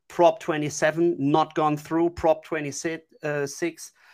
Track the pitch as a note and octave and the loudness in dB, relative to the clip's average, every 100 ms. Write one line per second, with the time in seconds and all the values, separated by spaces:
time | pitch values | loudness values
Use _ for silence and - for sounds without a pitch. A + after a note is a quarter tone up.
0 | - - E3+ D#3+ - D3+ D3+ - D#3 D#3 | -8 4 4 4 -2 -4 -4 0 0 2
1 | E3+ C#3 C#3 D#3+ D3+ E3+ D3+ D3+ - E3 | 0 2 2 2 2 0 0 0 -2 0
2 | E3+ E3+ D#3+ D#3 - D#3+ D3 - E3 D#3+ | 0 0 0 0 -2 -6 -6 -6 -8 -8
3 | - _ D3+ D3 C#3+ - E3+ D#3+ - _ | -12 _ -6 -4 -4 -4 -6 -6 -18 _
4 | - | -20